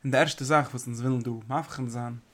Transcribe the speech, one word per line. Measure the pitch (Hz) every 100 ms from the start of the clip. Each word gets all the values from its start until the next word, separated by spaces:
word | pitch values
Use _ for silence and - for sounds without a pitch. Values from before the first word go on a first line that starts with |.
און | 135
די | 131
ערשטע | 156 - 131
זאך, | 151 135
וואס | 123 -
אונז | 117
ווילן, | 127 127
דו, | 117 113 107
מאפעכן | 139 156 - 127
זיין. | 120 120 117 _